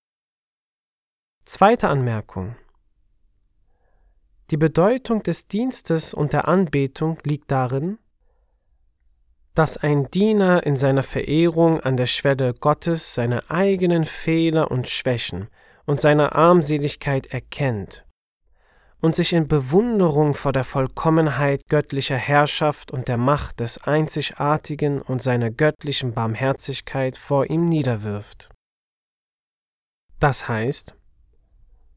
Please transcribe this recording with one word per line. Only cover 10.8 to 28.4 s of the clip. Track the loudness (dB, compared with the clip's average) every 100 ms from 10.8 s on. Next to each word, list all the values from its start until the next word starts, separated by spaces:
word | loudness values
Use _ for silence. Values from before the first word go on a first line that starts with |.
| 2 2
Verehrung | 0 -4 -2 2 2 4 2 2
an | 0 0
der | 0
Schwelle | 0 0 0 0 0
Gottes | 0 0 0 -2 -2
seine | -2 -2 -2 -4
eigenen | 0 2 2 2 2 0
Fehler | -4 -2 2 2 2 0
und | -2 -4
Schwächen | -4 -2 -2 -4 -8 -10 _ _ _ -4
und | 2
seine | 4 4 2
Armseligkeit | 4 6 6 4 -2 -2 -4 -4 -4 -4
erkennt | -10 -10 -4 -2 -2 -8 -14 -20 _ _ _ _ _ _ _ _ -4
und | -2 0
sich | 2
in | 2 2
Bewunderung | 0 2 2 2 2 2 4 2 0
vor | -2
der | -2
Vollkommenheit | -2 -2 -4 -2 2 4 2 0 0 -2 0
göttlicher | 0 0 -4 -2 -2
Herrschaft | 2 4 4 2 -2 -2 -8
und | -10 -4
der | -2
Macht | 2 0 -2 -8
des | -6 -6
Einzigartigen | -2 0 0 -4 -6 -4 -2 -2 -4 -2 -2 -2
und | -4 -4
seiner | 0 0 -2
göttlichen | 0 0 0 -6 -4 -4
Barmherzigkeit | -4 -4 -2 -2 -2 -4 -8 -6 -4 -4 -4
vor | -2 0 0
ihm | 0 2
niederwirft. | 2 0 -2 -4 -8 -10 -20